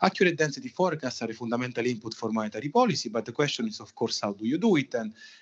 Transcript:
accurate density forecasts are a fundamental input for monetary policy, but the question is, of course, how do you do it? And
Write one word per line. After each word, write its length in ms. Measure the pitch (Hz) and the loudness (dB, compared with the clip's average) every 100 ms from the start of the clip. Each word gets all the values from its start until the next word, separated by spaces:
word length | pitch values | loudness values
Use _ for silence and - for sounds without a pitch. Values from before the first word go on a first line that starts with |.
accurate 360 | 170 - 185 156 | 2 4 2 2
density 320 | 156 131 120 | 0 -2 -8
forecasts 520 | - 180 160 127 - | 0 0 0 -6 -4
are 80 | 117 | -6
a 20 | |
fundamental 520 | 110 120 120 123 113 120 | -4 -2 -2 -2 0 0
input 280 | 117 110 | -2 -6
for 180 | - 113 | -6 -2
monetary 380 | 110 107 110 147 | 0 -2 -4 0
policy, 400 | 233 254 139 120 | 4 4 2 -2
but 160 | 113 110 | -4 -4
the 60 | |
question 360 | 120 143 - 113 | 0 0 0 -4
is, 120 | - | -6
of 120 | - - | -12 -4
course, 260 | 113 - | -2 -2
how 120 | 107 | -4
do 120 | 98 110 | -2 -2
you 140 | 160 | 2
do 180 | 226 160 | 4 4
it? 160 | 127 | 2
And 200 | 120 110 - - - | -2 -4 -10 -20 -20